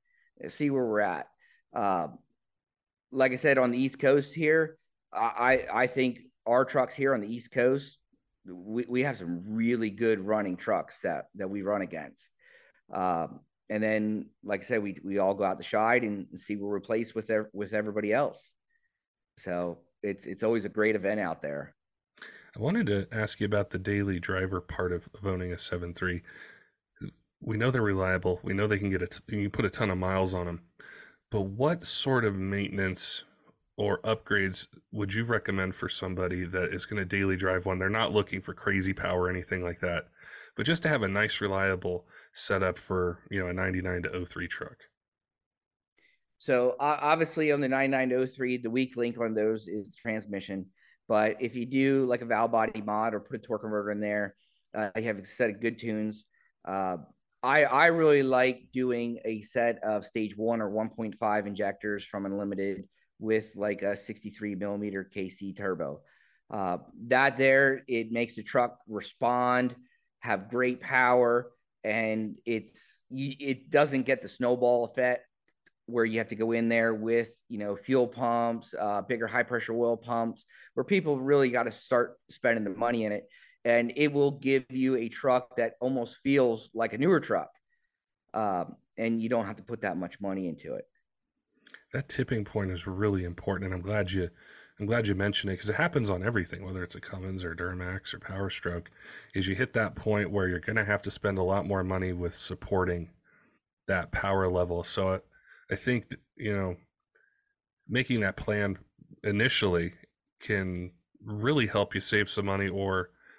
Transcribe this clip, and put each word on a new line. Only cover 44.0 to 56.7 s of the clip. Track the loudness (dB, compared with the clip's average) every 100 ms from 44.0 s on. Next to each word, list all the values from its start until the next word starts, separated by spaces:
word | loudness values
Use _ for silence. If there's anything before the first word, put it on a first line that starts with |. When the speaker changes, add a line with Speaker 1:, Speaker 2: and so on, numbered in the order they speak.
Speaker 2:
to | -4
oh | -6
three | -6 -8 -8
truck. | -8 -10 -12 -20 _ _ _ _ _ _ _ _ _ _ _ _ _ _ _
Speaker 1:
So, | 2 4 4
o-, | 2
obviously | 0 2 4 4 2 2 2
on | 2
the | 2
ninety-nine | 2 2 2 2
to | 2
oh | 0
three, | -2 -2 -2
the | 0
weak | 0 0 0
link | -2 -2
on | -2
those | 0 0 -2 -4
is | -8 -10
transmission. | -10 -6 -6 -6 -8 -6 -8 -8 _ _ _ 0
But | 2 4 0
if | -4 -6
you |
do, | -2 2 4 4
like, | 2 0
a | 0
valve | 2 2
body | 2 0 -2
mod | -2 0 0
or | -2
put | -6 -10
a |
torque | -6 -6
converter | -2 -2 -2
in | -2
there, | -2 -2 -2 -8 _ _ _ -4
uh, | -4
you | -2
have | -4 -4
a |
set | -8 -2 -2
of | 0
good | -4 -4
tunes. | -4 -4 -4 -6 _ _ _ _
Uh, | -6